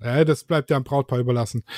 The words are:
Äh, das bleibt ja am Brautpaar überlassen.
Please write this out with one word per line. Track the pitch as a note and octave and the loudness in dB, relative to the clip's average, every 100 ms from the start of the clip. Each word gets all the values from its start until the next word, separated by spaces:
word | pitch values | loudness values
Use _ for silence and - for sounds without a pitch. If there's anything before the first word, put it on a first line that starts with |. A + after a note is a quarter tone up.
Äh, | A#2 C3+ D#3 | -2 2 4
das | D3+ | 2
bleibt | - D#3+ - | 0 -2 0
ja | C#3 | -2
am | |
Brautpaar | B2 C#3 C3 B2 | 0 -2 0 -2
überlassen. | B2 A#2+ A2+ A#2 - | 0 0 0 -4 -8